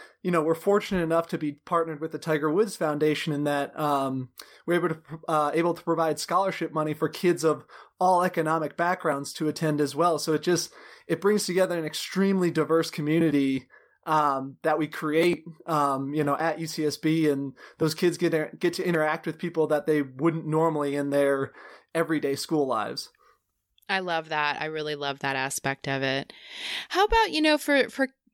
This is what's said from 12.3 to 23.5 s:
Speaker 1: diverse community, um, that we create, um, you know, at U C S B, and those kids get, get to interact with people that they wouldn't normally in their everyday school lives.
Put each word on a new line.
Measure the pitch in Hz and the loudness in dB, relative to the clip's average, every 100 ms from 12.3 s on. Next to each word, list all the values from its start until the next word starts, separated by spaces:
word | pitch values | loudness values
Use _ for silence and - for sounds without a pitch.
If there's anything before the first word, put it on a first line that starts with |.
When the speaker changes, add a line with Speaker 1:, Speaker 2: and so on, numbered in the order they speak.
| 196 175 | 4 2
Speaker 1:
diverse | 160 151 165 160 | 2 2 2 0
community, | - 147 160 165 147 135 135 - - _ _ - | -2 0 4 4 4 2 0 -6 -20 _ _ 0
um, | 156 147 135 135 135 | 2 2 0 -4 -4
that | 160 156 | 0 0
we | 151 | -2
create, | - 156 156 175 165 - 160 - | -4 0 2 4 2 -6 -14 -2
um, | 156 143 135 139 | 0 2 0 -2
you | 151 | 0
know, | 147 139 | 0 0
at | 160 156 | 0 -2
U | 165 | -6
C | - 151 | -2 -2
S | 139 | 0
B, | 156 160 151 | 0 2 2
and | 139 139 - - - | 0 -4 -10 -14 -2
those | 160 | -2
kids | 156 175 160 | 2 0 2
get, | 170 160 151 - | 0 0 -2 -2
get | 180 175 | -2 0
to | 180 | 0
interact | 165 151 160 - | 0 0 -2 -6
with | - | -6
people | 175 165 151 | -4 0 2
that | 151 151 | 2 2
they | 151 | 0
wouldn't | 139 131 160 160 156 | 0 0 0 0 0
normally | 156 165 156 143 143 | 0 2 0 -2 -2
in | 143 | 0
their | 143 139 139 135 - - - _ | 2 4 2 -2 -8 -20 -20 _
everyday | 165 160 156 139 143 | -2 0 0 -2 -4
school | - 160 135 | -2 0 2
lives. | 113 107 131 - _ _ _ _ | 0 -4 -8 -12 _ _ _ _